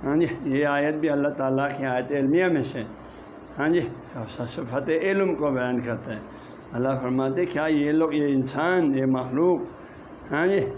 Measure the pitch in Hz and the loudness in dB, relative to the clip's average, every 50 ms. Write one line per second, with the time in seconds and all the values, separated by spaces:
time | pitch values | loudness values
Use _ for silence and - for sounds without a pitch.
0 | - 135 143 156 170 151 - - - 151 131 139 147 147 143 143 147 151 156 151 | 0 2 2 2 2 2 0 -4 -2 0 2 2 4 4 4 4 2 2 0 0
1 | 151 160 143 143 143 147 139 139 135 131 131 135 139 143 135 139 135 131 127 127 | 0 2 2 2 2 0 0 0 0 2 2 2 2 0 -2 -2 -2 0 0 0
2 | 123 127 139 143 135 135 147 175 185 180 170 147 123 - - 131 110 - - - | 0 0 0 0 2 4 4 4 4 4 2 2 0 -2 -4 -6 -8 -8 -10 -16
3 | - - - - - - - - - - - - 143 156 170 175 135 117 - - | -16 -18 -18 -18 -18 -18 -18 -18 -18 -16 -6 -2 2 2 2 2 2 -2 -6 -10
4 | - - - 131 113 107 - - 123 - - - 151 117 123 139 139 - 160 165 | -14 -12 -10 -10 -10 -10 -8 -8 -8 -8 -6 -8 -8 -4 -4 -2 0 0 0 2
5 | 170 190 196 196 196 180 170 139 151 147 135 127 123 123 123 123 117 120 117 104 | 2 2 2 2 2 2 2 0 0 0 0 0 0 0 0 0 -2 -2 -4 -6
6 | - 127 113 104 104 - - - - - - - - - - 120 123 131 135 127 | -6 -8 -10 -10 -10 -14 -16 -18 -18 -18 -18 -18 -16 -8 -4 -2 0 0 0 0
7 | 127 123 127 131 131 135 135 151 180 175 - 147 151 160 156 147 143 147 151 160 | -2 0 0 0 0 0 2 0 0 0 0 -2 2 2 2 4 4 4 4 4
8 | 160 156 143 151 147 143 139 135 131 131 - 139 156 175 185 185 165 147 135 135 | 2 2 2 2 2 4 2 2 2 0 -2 0 0 2 4 4 4 4 2 2
9 | 135 131 131 127 127 127 123 139 165 180 180 143 - - - - - - - - | 2 2 2 0 0 -2 0 2 4 4 4 2 0 -8 -10 -16 -18 -18 -18 -18
10 | - - - - - - - 147 170 185 202 196 131 - - | -18 -18 -18 -18 -8 -4 0 2 2 4 4 2 2 0 -4